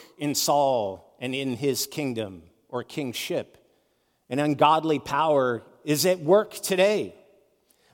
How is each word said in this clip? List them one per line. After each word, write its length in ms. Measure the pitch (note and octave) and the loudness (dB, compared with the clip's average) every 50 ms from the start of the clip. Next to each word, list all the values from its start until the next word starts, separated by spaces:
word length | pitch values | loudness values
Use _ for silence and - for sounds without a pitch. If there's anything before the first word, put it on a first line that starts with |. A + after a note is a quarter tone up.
| - - _ - | -20 -20 _ -8
in 160 | D3 D3 C#3 | -6 -4 -2
Saul 800 | - - - D3 C#3+ C#3+ C3+ C3 A#2+ G#2+ G2 F#2+ F#2 - - _ _ | -2 0 2 2 2 2 2 2 0 -2 -2 -6 -8 -14 -20 _ _
and 140 | B2 B2+ C3 | -8 -6 -6
in 220 | C3+ C#3 C3+ B2 | -4 -4 -4 -4
his 320 | A2+ C#3 C#3+ B2+ A2+ - - | -2 -2 -2 -2 -2 -4 -6
kingdom 560 | - D#3+ D3 C3+ A#2+ A2+ A2 G2 F#2+ E2+ E2 E2+ _ _ _ _ | -6 -6 -6 -4 -4 -6 -8 -8 -10 -16 -20 -20 _ _ _ _
or 140 | - B2 A#2 | -10 -8 -8
kingship. 760 | - - - D3 B2+ A2+ - - - F#3 C#3+ A2 - - _ _ _ _ _ _ _ _ _ _ _ _ _ _ - | -8 -8 -8 -8 -6 -8 -8 -8 -6 -4 -6 -6 -8 -14 _ _ _ _ _ _ _ _ _ _ _ _ _ _ -6
And 100 | B2 C#3 | -4 -2
ungodly 600 | D3 D3+ D3 C#3 D3+ D3 D#3+ D#3+ D#3 D#3+ D#3 C#3 | 0 -2 2 2 4 4 4 4 2 0 0 -2
power 640 | A#2+ - C#3+ C#3+ D#3+ D#3+ D3+ C#3 C3 B2+ A#2+ A2 - - - _ - | -2 -2 -2 0 2 2 2 2 2 2 -2 -4 -6 -12 -20 _ -4
is 220 | D3+ D3+ D3 C3+ | -2 0 2 2
at 140 | F3+ F#3 F3+ | 2 0 0
work 320 | D3+ D3 F#3 G#3 G#3+ G#3 | 2 4 4 4 4 2
today. 640 | - - - - F#3+ F3+ F#3 G3+ G#3+ G3 A#2+ F#2 - - _ _ _ _ _ _ _ _ _ _ _ _ _ _ | -4 -10 -6 -2 2 2 4 4 4 0 -2 -6 -10 -16 _ _ _ _ _ _ _ _ _ _ _ _ _ _